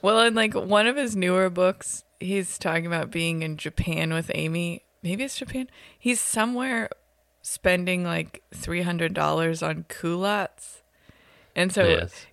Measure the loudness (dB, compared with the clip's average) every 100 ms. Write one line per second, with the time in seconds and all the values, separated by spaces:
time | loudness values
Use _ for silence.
0 | 4 6 6 4 2 0 2 4 4 2
1 | 0 0 2 4 2 4 2 2 -6 -10
2 | -12 -10 -4 -2 -4 -4 -2 -2 0 -2
3 | -2 -2 0 0 -4 -6 -6 -2 -2 0
4 | 0 -2 -2 -2 -2 -2 -2 -6 _ _
5 | -6 -4 -4 -6 -8 -8 -8 -12 -20 -4
6 | -2 0 0 0 0 0 -2 -4 -4 -10
7 | _ _ _ _ -10 -2 2 2 2 0
8 | 0 -2 -4 -10 -18 -12 -4 -2 -2 0
9 | -2 0 2 2 0 0 -2 -4 -8 -6
10 | -4 0 0 0 -4 -8 -20 -20 _ _
11 | -20 -20 _ -20 _ -2 0 4 4 4
12 | 0 -8 -14